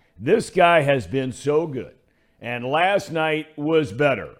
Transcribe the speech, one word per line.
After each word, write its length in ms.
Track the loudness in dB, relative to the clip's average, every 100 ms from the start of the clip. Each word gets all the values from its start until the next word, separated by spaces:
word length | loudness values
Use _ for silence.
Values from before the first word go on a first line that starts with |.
| _ -8
This 300 | 0 0 2
guy 320 | 4 6 6
has 260 | 4 0 -2
been 240 | -4 -4
so 360 | -6 -2 -2 -2
good, 280 | -8 -12 -18 _ _ _ _
and 240 | -10 -8
last 480 | -2 0 2 0 -2
night 360 | -4 -2 -4 -6 -6
was 340 | 0 0 0
better 460 | 0 0 0 -6